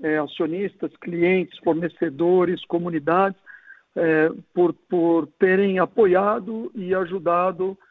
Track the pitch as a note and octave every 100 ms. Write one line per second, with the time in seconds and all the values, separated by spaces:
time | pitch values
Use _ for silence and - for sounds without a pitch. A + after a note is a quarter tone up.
0 | D#3+ D#3 D3 - D#3+ F3 G3+ - D#3 -
1 | - E3+ E3+ F#3 E3+ - F3 D#3 E3+ -
2 | E3+ C3+ E3+ F#3 F3+ F3 - E3+ F3 E3
3 | C#3+ F3 G3 G3 - - - - _ -
4 | E3 D#3 D#3+ - - F3+ F3 D#3+ _ F3+
5 | E3+ E3 D3 - F#3+ F#3+ G3+ F#3 F3 -
6 | G3+ F3+ G3+ A3+ F#3 A3 A#3 - F3+ F#3+
7 | F3 F#3+ E3 F3 F#3 F3 F#3+ F#3+ _